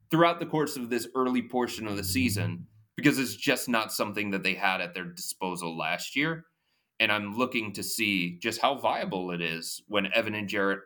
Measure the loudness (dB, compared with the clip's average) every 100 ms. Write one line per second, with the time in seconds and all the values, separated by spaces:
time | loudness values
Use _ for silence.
0 | _ 4 6 4 -2 0 0 -2 -2 -2
1 | 0 2 2 2 0 0 -2 -2 -4 -4
2 | -2 0 2 2 0 -4 -10 _ _ 2
3 | 4 4 0 -2 0 0 2 0 0 -2
4 | -2 -2 -2 0 0 0 2 0 -2 -6
5 | -8 -8 -10 -6 -4 -4 -4 -4 -2 -2
6 | -2 -2 0 -2 -8 _ _ _ _ _
7 | 2 2 0 0 0 0 -4 -6 -6 0
8 | 2 2 0 -2 -4 2 2 2 0 0
9 | -2 -2 -2 -2 -2 -4 -6 -10 -2 -2
10 | 2 2 2 -2 -2 0 2 0